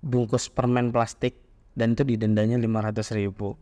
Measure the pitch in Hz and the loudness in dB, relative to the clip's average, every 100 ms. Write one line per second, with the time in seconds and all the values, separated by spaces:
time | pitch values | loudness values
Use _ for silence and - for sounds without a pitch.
0 | 151 123 113 123 - - 123 123 120 117 | 0 0 2 0 -2 -2 0 2 2 0
1 | 113 - 127 - _ - - - 117 117 | -2 -2 -4 -4 _ -20 -16 -2 0 2
2 | 139 113 107 107 107 123 113 110 107 107 | 2 2 2 2 2 2 0 -2 -2 -4
3 | 107 110 101 98 101 - | -4 -2 -4 -4 -8 -10